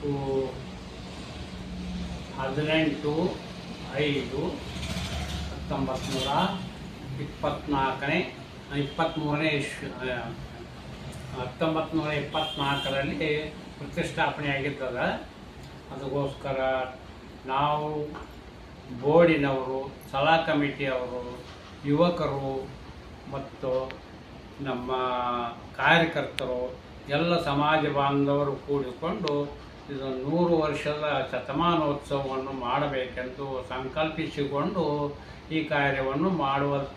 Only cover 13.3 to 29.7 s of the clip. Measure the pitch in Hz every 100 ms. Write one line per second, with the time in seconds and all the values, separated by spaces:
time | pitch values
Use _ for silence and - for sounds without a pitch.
13.3 | 151 156 - - - 143 - 160 - 147
14.3 | - 147 139 139 139 127 123 170 226 -
15.3 | - - - - - - 135 139 139 139
16.3 | - 139 135 131 131 127 - - - -
17.3 | - 131 135 147 151 151 151 147 156 -
18.3 | - - - - - - 123 139 160 170
19.3 | 151 139 135 131 135 135 - - 139 151
20.3 | 165 160 147 143 139 135 127 123 123 123
21.3 | 123 - - - - 143 147 175 175 151
22.3 | 139 135 135 139 - - - - - -
23.3 | 139 139 - 135 131 131 - - - -
24.3 | - - - 139 120 123 127 127 123 123
25.3 | 120 117 117 - - 135 165 160 156 143
26.3 | - 127 123 127 - - - - 143 170
27.3 | 175 143 143 147 156 147 143 139 143 139
28.3 | 143 143 139 - 143 127 123 165 214 160
29.3 | 147 143 - -